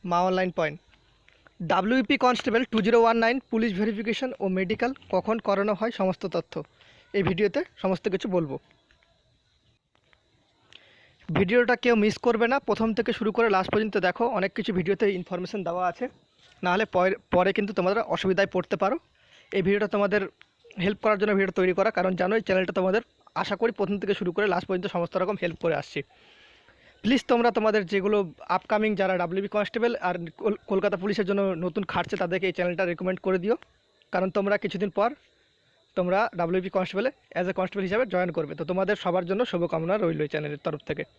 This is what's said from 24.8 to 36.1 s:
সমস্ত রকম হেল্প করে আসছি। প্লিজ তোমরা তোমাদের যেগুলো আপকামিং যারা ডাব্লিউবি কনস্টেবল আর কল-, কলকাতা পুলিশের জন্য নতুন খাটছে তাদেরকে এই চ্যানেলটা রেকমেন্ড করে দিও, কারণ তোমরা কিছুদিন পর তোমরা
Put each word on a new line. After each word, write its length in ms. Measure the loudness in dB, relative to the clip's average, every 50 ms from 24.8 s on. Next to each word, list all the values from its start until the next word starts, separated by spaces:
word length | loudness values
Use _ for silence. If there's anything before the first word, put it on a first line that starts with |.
| -4 -4
সমস্ত 300 | -4 -4 -4 -2 -2 -2
রকম 180 | -2 -2 -2 -2
হেল্প 160 | -4 -6 -6 -2
করে 140 | -2 -2 -2
আসছি। 260 | -2 -4 -6 -8 -8 -8 _ _ _ -20 -20 -20 -20 -20 -20 -20 _ _ _ _ _ _ -20 _ _
প্লিজ 240 | 0 2 2 2 4 2
তোমরা 240 | 2 4 4 4
তোমাদের 340 | 2 4 2 2 2 2 0
যেগুলো 480 | 0 -2 0 0 2 2 2 0 -2 -6 -16
আপকামিং 560 | -6 -2 -2 -2 0 0 0 0 2 0 0
যারা 220 | 0 0 0 2 0
ডাব্লিউবি 300 | -2 -2 -2 -4 -4 -2
কনস্টেবল 480 | -2 -2 -2 0 -2 0 0 0 0
আর 200 | 0 -2 -4 -4 -4 -6 -10 -12 -4
কল-, 180 | -2 -2 -2 -2 _ -2
কলকাতা 300 | -2 0 2 0 -2 0
পুলিশের 280 | -2 -2 -2 -2 0
জন্য 160 | 0 0 0
নতুন 420 | 0 0 -2 -2 -4 -4 -4 -4 -6
খাটছে 340 | -4 -2 -4 -2 -2 -2 -4
তাদেরকে 280 | -2 -2 -2 -2 -2
এই 80 | -2 -2
চ্যানেলটা 320 | -2 -2 -2 0 -2 -2
রেকমেন্ড 340 | -2 -2 -4 -2 -4 -4 -2
করে 200 | -2 -2 -2 0
দিও, 180 | 0 0 -2 -2 -4 _ _ _ _ _ _ _ _ _
কারণ 180 | -2 -2 -2 0
তোমরা 280 | 0 -2 0 0 0 0
কিছুদিন 320 | -2 -4 -4 -4 -6 -4
পর 240 | 0 0 0 0 0 _ _ _ _ _ _ _ _ _ _ _ _ _ _ _ _
তোমরা 340 | -2 0 0